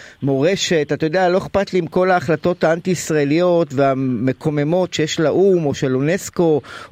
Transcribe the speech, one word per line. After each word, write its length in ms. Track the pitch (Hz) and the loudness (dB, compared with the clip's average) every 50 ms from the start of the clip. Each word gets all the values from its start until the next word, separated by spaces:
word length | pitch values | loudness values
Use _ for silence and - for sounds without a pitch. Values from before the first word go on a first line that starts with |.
| - - - - - | -20 -20 -12 -6 -2
מורשת, 720 | 139 139 131 143 170 196 - - - 185 156 147 143 151 | -2 0 2 2 2 2 0 0 0 0 0 0 0 -2
אתה 140 | 143 160 | -2 -2
יודע, 220 | 160 156 185 185 175 | 0 0 2 2 2
לא 100 | 175 190 | 2 0
אכפת 340 | - 147 - 196 202 - - | -2 -2 -2 -2 -2 0 -2
לי 80 | 185 | -2
אם 60 | 165 | -2
כל 240 | 143 - 185 185 185 | 0 0 0 2 2
ההחלטות 540 | 185 180 135 175 160 151 - 175 180 - - | 2 0 2 0 -2 0 0 -2 -2 0 0
האנטי-ישראליות 1040 | 156 165 170 - 185 180 - - - 160 151 143 139 147 165 180 180 175 170 170 143 143 | 0 0 0 0 -2 -2 -2 -2 -2 0 0 0 2 2 2 2 2 2 2 0 0 0
והמקוממות 1200 | 131 139 139 135 131 135 131 127 104 120 131 123 - - 156 147 147 143 151 170 185 180 170 - | 0 2 2 2 0 -2 -2 -2 -2 -2 -2 -2 -2 -4 -4 -2 -2 -2 0 0 0 -2 -2 -2
שיש 260 | - 151 151 - - | -4 -4 -2 -2 -2
לאו"ם, 460 | 160 143 - 160 190 202 185 175 160 | 0 0 2 4 4 4 4 2 0
או 80 | 139 131 | -2 -4
של 220 | - 151 135 127 | -2 -2 -2 -2
אונסקו, 640 | 127 139 151 180 196 - - - - 180 165 151 139 - - - - - - | 0 0 0 -2 -2 -4 -6 -2 0 2 2 2 0 -2 -6 -14 -18 -10 -4